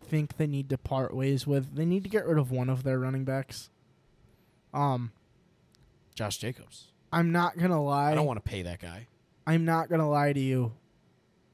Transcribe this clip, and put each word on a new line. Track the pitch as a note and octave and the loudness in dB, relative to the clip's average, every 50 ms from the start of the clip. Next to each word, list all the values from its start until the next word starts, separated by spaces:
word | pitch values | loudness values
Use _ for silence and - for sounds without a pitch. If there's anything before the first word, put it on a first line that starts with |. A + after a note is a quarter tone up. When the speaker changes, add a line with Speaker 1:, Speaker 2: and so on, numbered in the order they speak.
Speaker 1:
think | - - - D3+ D3+ D3 - - | -8 -4 -2 -2 -2 -2 -2 -2
they | D#3+ | -2
need | D3+ C#3+ C#3 C#3 C#3 | -2 0 -2 -2 -2
to | C#3+ C3 | -4 -4
part | - - C#3 C3+ C3 - - | -4 -2 -2 -2 -2 -2 -2
ways | C3 C3 C#3 C#3 C3 - D3 | -2 0 2 0 0 0 0
with. | C#3+ C#3 C3 C#3 C#3 | 0 0 0 -2 -2
They | C#3 D#3+ | -2 0
need | E3+ F3+ G3 F#3+ | 2 2 0 0
to | G3 | 0
get | G3 G#3+ - - | 0 0 2 2
rid | E3 D#3 | 2 2
of | C#3 B2 | 2 2
one | B2+ B2+ B2 B2+ | 0 0 0 0
of | C3 B2+ C3 | 0 0 0
their | C#3 C3 B2+ | 0 0 0
running | B2+ C3 C3 C3+ C3+ | 0 -2 -2 -2 -2
backs. | C3 C3 C#3 C3 - - - - - _ _ _ _ _ _ _ _ _ _ _ _ _ _ _ _ _ _ _ _ | -2 -2 -4 -4 -6 -10 -16 -16 -18 _ _ _ _ _ _ _ _ _ _ _ _ _ _ _ _ _ _ _ _
Um, | - C#3 C#3+ C#3+ C3+ B2 B2 A2+ - _ _ _ _ _ _ _ _ _ _ _ _ _ _ _ _ _ _ _ - | -4 0 0 0 0 0 -4 -6 -10 _ _ _ _ _ _ _ _ _ _ _ _ _ _ _ _ _ _ _ -10
Speaker 2:
Josh | - A2 G#2 F#2+ - | -6 -6 -4 -4 -4
Jacobs. | - A#2 B2+ - - - - - - - _ _ _ _ | -6 -6 -8 -8 -12 -20 -20 -20 -20 -20 _ _ _ _
Speaker 1:
I'm | - E3 E3+ E3+ | 0 2 2 2
not | E3+ F3 E3+ F3 - E3+ | 2 2 2 0 0 0
gonna | E3+ F#3 F3+ D#3 D3 | 2 2 2 2 2
lie. | C#3+ C#3 C#3+ C#3+ D3 | 2 2 2 2 4
Speaker 2:
I | D3+ | 4
don't | D3 - C#3+ | 4 2 2
wanna | B2 G#2 | 0 -2
pay | - - - G2+ | -4 -6 -6 -6
that | F2+ F2 F2 F2 | -6 -6 -8 -10
guy. | - E2+ E2 F#2+ A#2+ - _ _ _ _ _ _ - D#3 | -10 -12 -12 -14 -16 -18 _ _ _ _ _ _ -2 2
Speaker 1:
I'm | D#3+ E3 E3 | 2 2 4
not | E3 E3 E3 D#3+ - | 2 2 0 0 0
gonna | - D#3+ D#3 D3+ | 2 2 2 2
lie | D3 C#3+ C#3+ D3 C#3+ | 2 2 2 2 2
to | C#3 | 0
you. | C3+ C3+ C3 B2+ B2 A2+ A2+ - _ _ _ _ _ _ _ _ _ _ _ _ _ _ | 0 0 2 2 0 0 -4 -8 _ _ _ _ _ _ _ _ _ _ _ _ _ _